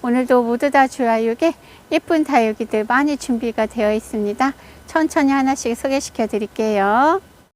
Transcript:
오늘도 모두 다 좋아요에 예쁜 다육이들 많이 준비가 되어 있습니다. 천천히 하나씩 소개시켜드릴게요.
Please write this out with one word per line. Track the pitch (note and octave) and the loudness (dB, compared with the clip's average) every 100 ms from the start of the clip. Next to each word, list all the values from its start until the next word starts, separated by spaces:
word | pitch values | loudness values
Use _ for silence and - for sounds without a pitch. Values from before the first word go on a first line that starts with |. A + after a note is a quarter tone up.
오늘도 | B3 B3 B3+ B3+ | 0 0 2 2
모두 | A#3 A#3+ C#4+ | 2 0 2
다 | C#4 C4 | 2 2
좋아요에 | - A#3+ A3+ A3+ A#3 E4 - - - - | 0 0 0 0 0 -2 -2 -14 -20 -4
예쁜 | D#4+ - E4 | -4 0 0
다육이들 | D#4 C#4 A3+ G#3+ A3 A3 G#3+ | 2 2 2 -2 -4 -4 0
많이 | B3 C#4+ C#4+ | 0 2 -2
준비가 | - A#3+ A#3 A3 A3 | -2 -2 -2 -2 -4
되어 | A#3 G#3 | 0 0
있습니다. | G#3+ - A3 G#3 G#3 C4+ - - - - | 0 -4 -6 -4 0 -2 -2 -16 -20 -6
천천히 | D#4+ D#4 - C#4 | -2 0 2 2
하나씩 | C#4 C4 C4+ - A#3 | 2 0 -2 -4 -4
소개시켜드릴게요. | C#4 C4+ - - A3 G#3+ G3+ - A3 G#3 G3 G#3+ D4 F#4+ - - _ | -2 -2 -4 -6 -4 -4 -6 -4 -2 0 2 2 2 0 -4 -20 _